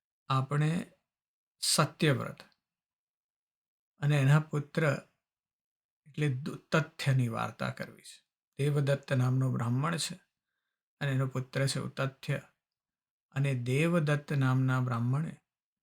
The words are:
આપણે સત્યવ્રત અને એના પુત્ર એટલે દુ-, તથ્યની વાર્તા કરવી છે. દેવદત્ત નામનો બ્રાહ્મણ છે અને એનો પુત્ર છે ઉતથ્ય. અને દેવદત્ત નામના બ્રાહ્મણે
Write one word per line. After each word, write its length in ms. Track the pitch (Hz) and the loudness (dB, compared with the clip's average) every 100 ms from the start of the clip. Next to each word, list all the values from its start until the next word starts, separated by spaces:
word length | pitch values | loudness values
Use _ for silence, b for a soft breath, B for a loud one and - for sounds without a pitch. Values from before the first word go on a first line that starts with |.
| _ _ - | _ _ -4
આપણે 640 | 135 135 147 156 170 - _ _ _ _ _ _ _ | -2 0 0 0 0 -6 _ _ _ _ _ _ _
સત્યવ્રત 760 | - - 151 - 156 117 - - - _ _ _ _ _ _ _ _ _ _ _ _ _ _ _ | 0 2 0 2 2 2 -2 -10 -20 _ _ _ _ _ _ _ _ _ _ _ _ _ _ _
અને 180 | 143 147 | 0 2
એના 220 | 135 151 | 6 4
પુત્ર 720 | 156 147 - 165 156 139 - _ _ _ _ _ _ _ _ _ - | 4 -4 -4 0 0 0 -8 _ _ _ _ _ _ _ _ _ -14
એટલે 220 | - 147 | -4 -2
દુ-, 260 | 127 160 - | -2 -6 -12
તથ્યની 720 | - 160 151 - 139 131 120 | -2 0 0 -4 0 2 0
વાર્તા 420 | 113 113 - 127 | -2 -6 -4 -6
કરવી 320 | - - - | -6 -12 -14
છે. 240 | - - _ _ _ - | -20 -20 _ _ _ -4
દેવદત્ત 560 | 143 147 139 139 - | 0 0 0 -2 0
નામનો 380 | 131 127 131 131 | 0 2 2 0
બ્રાહ્મણ 460 | 127 117 127 160 165 | 0 0 0 0 -2
છે 180 | - 180 _ _ _ _ _ _ _ _ | -6 -10 _ _ _ _ _ _ _ _
અને 120 | 143 | -2
એનો 160 | 131 131 | 0 0
પુત્ર 400 | 131 131 131 135 | -2 -4 -2 -2
છે 120 | 135 | -2
ઉતથ્ય. 640 | 123 - 135 - - 139 - _ _ _ _ _ _ _ _ | -6 -4 -6 -4 -6 -6 -8 _ _ _ _ _ _ _ _
અને 240 | 139 139 127 | -2 -2 -2
દેવદત્ત 800 | 120 135 170 175 147 147 - | 0 2 2 2 2 0 0
નામના 460 | 147 131 131 131 131 | 0 2 2 2 2
બ્રાહ્મણે 600 | 123 117 120 139 165 - _ _ _ _ | 0 0 0 0 -2 -10 _ _ _ _